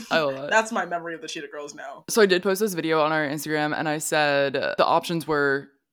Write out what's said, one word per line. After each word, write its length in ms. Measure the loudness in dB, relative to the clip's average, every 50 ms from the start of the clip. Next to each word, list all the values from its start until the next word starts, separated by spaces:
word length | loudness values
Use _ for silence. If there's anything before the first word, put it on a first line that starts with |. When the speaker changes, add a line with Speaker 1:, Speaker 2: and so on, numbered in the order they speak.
| -6 -2
Speaker 1:
I 80 | 0 0
love 160 | 0 0 -2 -4 -4
it. 40 | 0
Speaker 2:
That's 220 | 2 2 2 0 -2
my 120 | -4 -4
memory 300 | -4 -6 -8 -8 -8 -10
of 60 | -10
the 80 | -10 -12
Cheetah 180 | -12 -10 -12
Girls 260 | -12 -12 -12 -14 -14 -14
now. 320 | -14 -16 -16 -16 -14 -10 -2
Speaker 1:
So 120 | 4 4
I 60 | 6
did 160 | 6 6 4 2
post 160 | 0 0 0
this 140 | 0 -2 -2
video 260 | -2 -2 0 2 2
on 120 | 4 2 2
our 120 | 0 0
Instagram, 480 | -2 -4 -4 -4 -2 -2 0 0 0 -2 -2
and 100 | -2 -2
I 100 | -2 -4
said, 560 | -4 -2 0 2 2 4 4 2 2 2 0
the 300 | -2 -2 0 2 2 2
options 400 | 4 4 2 2 0 -4 -4 -2
were, 440 | 0 0 2 2 2 0 0 -4 -8 _ _ _ _